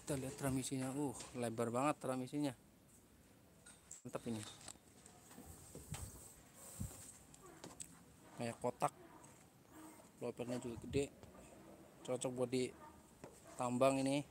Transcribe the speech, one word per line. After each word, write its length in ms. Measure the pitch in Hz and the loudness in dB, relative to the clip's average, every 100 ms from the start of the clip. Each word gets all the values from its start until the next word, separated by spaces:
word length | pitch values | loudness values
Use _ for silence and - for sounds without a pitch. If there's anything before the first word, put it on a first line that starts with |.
Kita 160 | - 139 | 0 0
lihat 160 | 131 139 | 0 2
transmisinya, 560 | 139 131 120 135 131 | 2 4 2 0 0
uh, 240 | 135 143 110 - 123 | 2 0 -2 -6 0
lebar 320 | 117 113 117 | 0 2 2
banget 240 | 120 147 147 | 6 4 4
transmisinya. 560 | 131 131 127 147 147 120 - - - - - - - - - - - - - - | 0 0 0 0 0 -2 -16 -20 -20 -20 -20 -20 -20 -20 -20 -20 -20 -20 -16 -14
Mantap 160 | 123 - 123 | -8 -6 -4
ini. 140 | 113 107 - - - - - - - - - - - - - - - - - - - - - - - - - - - - - - - - - - - - - - - | -4 -6 -12 -14 -16 -20 -20 -20 -20 -18 -16 -16 -16 -14 -14 -8 -8 -8 -12 -16 -18 -20 -18 -16 -6 -6 -6 -16 -16 -20 -20 -18 -14 -14 -14 -14 -16 -20 -20 -18 -2
Kayak 240 | 117 113 | -2 2
kotak. 320 | 123 - 147 - - - - - - - - - - - - - | 0 2 0 0 -18 -18 -18 -20 -20 -20 -20 -16 -16 -16 -20 -6
Lopernya 400 | 123 120 123 123 | -6 -2 -2 -2
juga 160 | 123 113 | -2 -4
gede. 240 | 123 135 143 - - - - - - - - - | 2 2 2 -4 -18 -18 -18 -18 -18 -18 -18 -12
Cocok 280 | - 127 135 127 | -2 0 0 2
buat 160 | 123 | 4
di 160 | 127 123 - - - - - - - - - | 4 2 -2 -16 -18 -20 -16 -16 -14 -16 -2
tambang 480 | 123 123 135 135 | 2 10 10 10
ini. 160 | 135 143 143 | 6 4 2